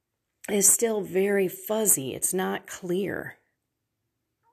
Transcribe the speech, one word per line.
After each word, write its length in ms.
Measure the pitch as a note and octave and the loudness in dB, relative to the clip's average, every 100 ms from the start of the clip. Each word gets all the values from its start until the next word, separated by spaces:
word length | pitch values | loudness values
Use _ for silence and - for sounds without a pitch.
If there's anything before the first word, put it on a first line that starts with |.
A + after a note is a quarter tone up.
| _ _ _ _ - | _ _ _ _ -2
is 200 | G#3 G3 | 4 4
still 320 | - A3+ G#3+ | 4 2 0
very 480 | E3+ F3+ G3+ G3+ F#3 | 0 0 2 2 0
fuzzy. 680 | - - A3 A3 - C3 | -2 -4 0 2 2 0
It's 180 | - - | -4 -4
not 340 | F#3 F#3+ G3 - | -2 -2 -4 -8
clear. 720 | - F3 F3+ F#3 D#2+ - - _ _ _ _ _ _ _ _ _ _ _ | -12 -4 -2 -2 -6 -8 -16 _ _ _ _ _ _ _ _ _ _ _